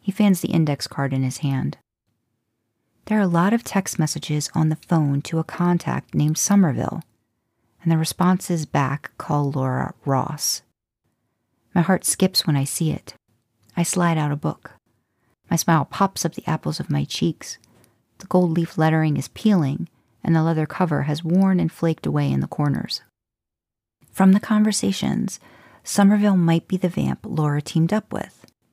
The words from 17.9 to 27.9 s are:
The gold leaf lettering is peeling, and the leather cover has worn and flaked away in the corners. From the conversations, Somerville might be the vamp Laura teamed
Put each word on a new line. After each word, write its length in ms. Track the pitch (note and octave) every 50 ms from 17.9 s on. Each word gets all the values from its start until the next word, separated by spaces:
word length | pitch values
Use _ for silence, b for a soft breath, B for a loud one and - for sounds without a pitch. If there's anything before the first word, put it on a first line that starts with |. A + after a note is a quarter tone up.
| b b b _ _ _
The 80 | -
gold 240 | - - F3+ F3+ E3+
leaf 260 | D#3+ F3 E3 - -
lettering 400 | - D#3+ D#3+ D#3 D#3+ D#3 D#3 D3
is 120 | C#3+ C3+ -
peeling, 600 | _ - - G#3+ G#3 F3+ D#3 C3+ C#3+ D#3 E3+ - _ _ _ _ _ _ -
and 100 | - E3
the 80 | E3 D#3
leather 240 | E3 E3 D#3 D#3
cover 380 | D3+ - - F#3 E3 D#3+ C#3+ C#3+
has 180 | D3 D3 D#3 E3+
worn 380 | D#3+ E3+ F#3 F#3+ F#3+ F#3+ F3+
and 100 | E3+ D#3+
flaked 340 | - - - E3 D#3+ - -
away 260 | D3+ D3 D3 D3 C#3 C3+
in 80 | C3+
the 80 | C3+ -
corners. 520 | - - D3 D3 C#3 C3+ - - - - - _ _ _ _ _ _ _ _ _ _ _ _ _ _ _ _ _ _ _ _ _
From 220 | _ - F#3+ F#3+ F#3+
the 80 | G3+
conversations, 1000 | - - A3 G#3+ G#3+ G#3+ G#3 - - G3 F#3+ - - - - - - - - - B B B B B B B B B
Somerville 520 | - - - G3+ G3 G#3 G#3 G3+ G#3 G3
might 300 | F#3 E3+ E3+ E3 E3 -
be 100 | _ -
the 120 | F#3 - F3+
vamp 320 | F3 - C#3 C3+ - - -
Laura 400 | - - D3+ D3+ D3 C#3+ D3 D3
teamed 300 | - - D#3+ D#3+ E3+